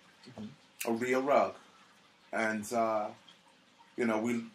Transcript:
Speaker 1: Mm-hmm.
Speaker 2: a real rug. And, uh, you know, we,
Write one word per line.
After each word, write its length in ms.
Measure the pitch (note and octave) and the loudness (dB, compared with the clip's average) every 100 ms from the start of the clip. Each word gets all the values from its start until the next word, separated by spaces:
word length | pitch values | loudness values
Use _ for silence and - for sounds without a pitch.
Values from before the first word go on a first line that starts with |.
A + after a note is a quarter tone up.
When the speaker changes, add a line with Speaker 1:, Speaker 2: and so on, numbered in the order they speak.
| - - - | -20 -20 -20
Speaker 1:
Mm-hmm. 600 | A2 G#2+ - - - A#2 | -14 -14 -16 -20 -8 -4
Speaker 2:
a 20 | |
real 300 | A2+ B2 C3 | -2 0 0
rug. 320 | C#3 B2 G2 - - - - - - _ - | 4 4 4 -2 -20 -20 -20 -20 -20 _ -8
And, 380 | G#2+ A2 A2 G#2 | -2 0 -2 -2
uh, 360 | A#2 A2+ G#2+ A2 A#2 - - - - - _ - - | 0 2 0 -2 -8 -20 -20 -20 -20 -20 _ -14 -2
you 80 | |
know, 140 | A#2 A2 | 2 2
we, 260 | A#2+ A#2 A2+ | 0 -2 -6